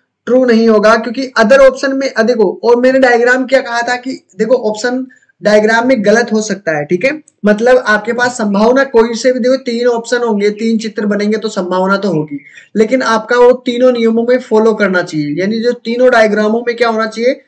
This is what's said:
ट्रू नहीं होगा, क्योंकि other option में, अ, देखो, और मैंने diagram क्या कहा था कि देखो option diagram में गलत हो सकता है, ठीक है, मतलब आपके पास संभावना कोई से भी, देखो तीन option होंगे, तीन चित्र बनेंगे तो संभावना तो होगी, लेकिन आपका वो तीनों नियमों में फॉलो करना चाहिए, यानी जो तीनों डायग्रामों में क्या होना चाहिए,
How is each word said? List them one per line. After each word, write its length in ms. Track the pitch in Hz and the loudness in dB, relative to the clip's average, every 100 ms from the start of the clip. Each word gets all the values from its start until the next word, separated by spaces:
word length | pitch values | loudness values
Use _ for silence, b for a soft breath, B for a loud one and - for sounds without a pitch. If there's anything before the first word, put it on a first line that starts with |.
| B _ - | B _ -2
ट्रू 180 | 247 | 0
नहीं 240 | 254 226 226 | 2 2 4
होगा, 260 | 214 214 226 | 4 4 2
क्योंकि 300 | 226 233 262 - | 0 -8 -4 0
other 220 | 214 269 | 4 6
option 340 | 269 262 277 | 4 2 -2
में, 160 | 269 269 | -4 -4
अ, 120 | 214 | -2
देखो, 260 | 220 226 202 - | 0 0 0 0
और 120 | 233 240 | 0 2
मैंने 220 | 254 262 | 2 4
diagram 460 | 254 240 240 262 262 | 2 2 2 0 0
क्या 140 | 262 | -2
कहा 200 | 262 233 | -2 -4
था 140 | 233 247 | -4 -6
कि 160 | 254 - _ - | -8 -12 _ -6
देखो 200 | 226 247 | -2 -2
option 420 | 214 - 247 254 262 b b _ | -2 -4 -4 -6 -8 b b _
diagram 440 | 196 214 214 233 254 | 0 2 2 0 0
में 160 | 262 | 0
गलत 280 | 196 220 233 | 2 0 0
हो 80 | 214 | -2
सकता 340 | 208 190 - 151 | -4 -6 -6 -6
है, 80 | |
ठीक 200 | 147 180 | -4 -2
है, 60 | - 151 - _ | -2 -6 -12 _
मतलब 320 | 202 208 233 254 214 | 0 2 4 2 2
आपके 260 | 214 233 | -2 -2
पास 240 | 233 247 247 | -4 -4 -4
संभावना 460 | 208 196 220 262 269 | -2 0 2 2 2
कोई 280 | 226 233 233 | 2 0 0
से 160 | 262 | -2
भी, 80 | 254 | 0
देखो 160 | 247 262 | 0 -2
तीन 220 | 262 233 247 | -2 -4 -2
option 340 | 233 226 240 | -2 -2 -4
होंगे, 280 | 233 208 208 | -2 -2 -2
तीन 260 | 208 226 226 | -2 -2 -2
चित्र 280 | 220 220 208 | -4 -6 -4
बनेंगे 320 | 202 208 220 | -2 -2 -4
तो 100 | 214 | -4
संभावना 460 | 202 180 180 190 196 | -8 -4 -2 -2 -2
तो 120 | 202 | -2
होगी, 280 | 156 151 143 B B B 208 | -4 -6 -10 B B B -2
लेकिन 260 | 220 262 | 0 0
आपका 320 | 233 226 220 247 | 0 -2 0 2
वो 140 | 247 254 - | 4 4 2
तीनों 260 | 240 254 | 4 4
नियमों 340 | 240 226 226 233 | 2 0 0 0
में 120 | 254 | 0
फॉलो 320 | - 220 226 | 0 0 2
करना 280 | 208 196 185 | 0 0 -2
चाहिए, 320 | 170 156 147 156 | -2 -4 -4 -4
यानी 200 | 196 226 | -4 -2
जो 120 | 240 247 | -2 -4
तीनों 260 | 226 240 254 | -4 0 2
डायग्रामों 500 | 240 214 208 214 226 247 | 4 2 0 -2 -2 -4
में 80 | 233 | -2
क्या 120 | 233 | -2
होना 180 | 220 220 | -2 -4
चाहिए, 340 | 220 233 285 | -2 -2 -2